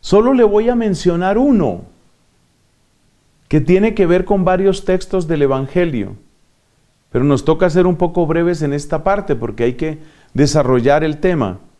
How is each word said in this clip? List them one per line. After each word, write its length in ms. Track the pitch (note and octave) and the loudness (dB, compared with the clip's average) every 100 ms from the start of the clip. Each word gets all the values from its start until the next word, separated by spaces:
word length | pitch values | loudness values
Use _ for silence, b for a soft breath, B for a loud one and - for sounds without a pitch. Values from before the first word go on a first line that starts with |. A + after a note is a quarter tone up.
Solo 320 | - G3 A#3 | 2 2 4
le 100 | C4+ | 4
voy 260 | A3 G3+ A3+ | 4 4 2
a 60 | A#3+ | 0
mencionar 600 | A3+ F#3 F3+ E3+ F#3 G#3 | -2 0 0 0 0 0
uno 460 | C#4 A#3 C#3 F2 F2+ _ _ _ _ _ _ _ _ _ _ _ _ _ _ _ _ | 2 2 0 -4 -12 _ _ _ _ _ _ _ _ _ _ _ _ _ _ _ _
que 140 | D#3 | -2
tiene 320 | B2 F#3 A3 | 2 2 2
que 140 | A3 F3 | 0 2
ver 180 | F3 F#3 | 2 2
con 180 | G3+ | 0
varios 400 | F#3 F#3 G3 F#3+ | 2 2 0 0
textos 440 | - F#3 - F#3+ D#3+ | -2 -4 -2 -6 -2
del 160 | D#3+ | 0
Evangelio, 720 | C#3 C3+ C3+ F3 F3 B2+ G2 G2 _ _ _ _ _ _ _ _ _ | 0 0 -2 -2 -2 -2 -8 -12 _ _ _ _ _ _ _ _ _
pero 120 | B2 | -2
nos 220 | C#3 C3+ - | 0 0 0
toca 240 | D#3+ F3+ | 0 2
ser 160 | E3 F#3 | 2 0
un 120 | E3 | 0
poco 280 | F3 F3 D#3+ | -2 0 0
breves 380 | E3 E3+ E3 | 0 0 -2
en 100 | D3 | -4
esta 300 | C#3+ C#3+ D#3 | -4 -4 -4
parte 320 | F3 G3+ G3+ C3 | -2 -2 -2 -4
porque 300 | A#2 G#2+ A#2 | -4 -2 -4
hay 80 | |
que 260 | B2 D#3+ D#3 b b b | -2 -8 -8 b b b
desarrollar 680 | - C#3+ D#3 C3 B2+ A#2+ D3 | 0 0 2 0 2 2 2
el 160 | D#3 D3+ | 0 -2
tema. 400 | F#3+ E3+ G#2+ F#2+ - _ | -2 -2 -4 -6 -16 _